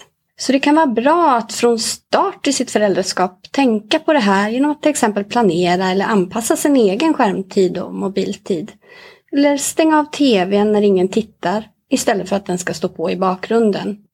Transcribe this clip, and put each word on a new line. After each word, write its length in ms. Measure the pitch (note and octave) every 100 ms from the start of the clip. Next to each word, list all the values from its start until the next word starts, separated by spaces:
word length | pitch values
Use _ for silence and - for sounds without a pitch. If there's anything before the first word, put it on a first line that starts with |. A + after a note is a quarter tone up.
| - _ _ -
Så 140 | -
det 80 | C4+
kan 160 | D4 D4+
vara 120 | D#4
bra 440 | A3+ C4 E4+ D#4+
att 220 | A#3+ G#3+
från 260 | - A#3+ A3+
start 680 | - - - A3+ F#4+ - D4
i 60 |
sitt 180 | C4+ B3
föräldraskap 800 | A3 G#3 F3+ F#3+ - F#3 - -
tänka 480 | - C4 A3 - D#4
på 140 | D#4
det 60 | D4
här 300 | G3+ G3 G#3
genom 220 | A#3+ D4
att 100 | D4
till 80 | D4+
exempel 340 | D4 A3+ G#3
planera 680 | G3+ B3 G#3 E3 F3 F3+ F#3
eller 140 | F#3 F#3+
anpassa 500 | G#3+ F3+ A3+ A3+ D#4+
sin 200 | D#4 C#4
egen 380 | G#3 G3+ D#4+
skärmtid 640 | D4 A3 F#3 G3 G#3 F3+ F3
och 160 | -
mobiltid. 800 | F#3 G3 G3 F#3+ G#3 - F3 G#3+ - _ - - - _
Eller 260 | C#4+ C#4+ C#4+
stänga 420 | - - D#4+ D#4
av 60 | D4+
T 400 | - C#4 G3+ F3+
V:n 260 | G3+ G#3+
när 100 | G#3
ingen 260 | G#3 F#3 F#3
tittar 640 | A3 A3 _ E3+ G#3 G#3+ _ -
istället 400 | C4 - G#3 F3+
för 60 | G3
att 100 | G3
den 120 | F3+
ska 160 | F3+
stå 160 | E3 F3+
på 220 | - E3
i 40 | F3+
bakgrunden. 840 | F#3+ F#3 - A3+ A3 E3+ F#3+ G#3 _